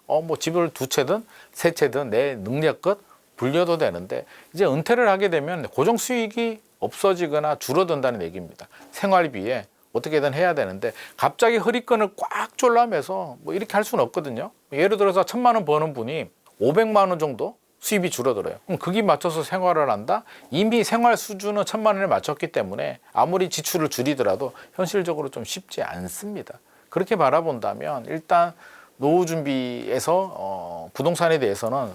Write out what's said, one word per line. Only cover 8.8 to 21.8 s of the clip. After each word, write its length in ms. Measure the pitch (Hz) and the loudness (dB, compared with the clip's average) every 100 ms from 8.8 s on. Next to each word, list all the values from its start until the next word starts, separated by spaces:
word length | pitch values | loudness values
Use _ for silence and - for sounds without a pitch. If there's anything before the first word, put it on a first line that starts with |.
| - | -18
생활비에 760 | - 196 185 165 110 104 127 - _ _ | -4 2 4 2 -2 -4 -4 -6 _ _
어떻게든 420 | 117 151 151 139 | -4 0 2 2
해야 200 | 135 180 | 2 0
되는데, 380 | 151 98 95 117 - - - | 2 -2 -2 -6 -6 -14 -2
갑자기 420 | 135 - 226 233 | 0 4 4 4
허리끈을 520 | 202 240 240 226 202 - | 2 0 2 2 0 -2
꽉 400 | - - - - | -6 -6 -6 0
졸라매서 800 | 247 233 240 170 139 190 165 135 | 4 4 4 0 -2 -6 -6 -10
뭐, 120 | 151 | -6
이렇게 200 | 175 214 | -6 -2
할 100 | 202 | -2
수는 180 | 214 214 | 0 0
없거든요. 460 | 117 - 147 113 185 _ - | 0 -2 -4 -6 -8 _ -8
예를 240 | 143 196 208 | 2 2 4
들어서 280 | 202 185 | 4 4
천만 300 | 175 240 247 | 0 2 4
원 100 | 226 | 4
버는 280 | 151 151 156 | 2 2 0
분이 380 | 131 113 156 101 _ _ - | -4 -6 -6 -8 _ _ -2
오백만 520 | 113 170 220 208 190 | 2 4 4 4 4
원 80 | 175 | 2
정도 380 | 151 110 170 - _ _ | -2 -4 -6 -8 _ _
수입이 280 | - 208 175 | -2 0 0
줄어들어요. 440 | - 143 107 82 - | 0 0 0 -2 -6
그럼 140 | - 170 | -6 -6
거기 240 | - 202 | -2 0
맞춰서 400 | 202 147 175 160 | 2 2 0 -2
생활을 480 | 147 185 185 160 139 | -4 0 2 2 2
한다? 320 | 104 120 208 - - - | 0 -2 -4 -4 -20 -6
이미 340 | 147 214 233 | 0 2 2
생활 320 | 196 226 240 214 | 2 2 4 2
수준은 480 | - 196 202 208 | -2 -8 -4 -2
천만 320 | 185 220 | -2 0